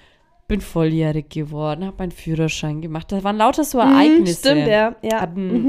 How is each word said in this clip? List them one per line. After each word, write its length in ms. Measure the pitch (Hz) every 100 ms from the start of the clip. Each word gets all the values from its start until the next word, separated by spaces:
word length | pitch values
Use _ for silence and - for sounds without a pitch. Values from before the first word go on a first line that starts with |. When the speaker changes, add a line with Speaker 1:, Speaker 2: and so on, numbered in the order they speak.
| _ _ _ _ _
Speaker 1:
bin 140 | 208
volljährig 640 | - 170 160 160 156 151 147
geworden, 560 | 160 151 151 151 156 190
hab 120 | 190
meinen 120 | 185
Führerschein 680 | - 165 156 160 - 156 151
gemacht. 320 | 165 156 165
Da 100 | 196
waren 140 | 196 214
lauter 260 | 226 277
so 160 | 294 254
Speaker 2:
Mhm, 120 | 247
Speaker 1:
Ereignisse. 460 | 269 302 320 185 170
Speaker 2:
stimmt, 280 | 262 285 233
ja, 300 | 214 220 233
ja. 180 | 226 220
Speaker 1:
Hab 160 | 185 175
einen 260 | 190 233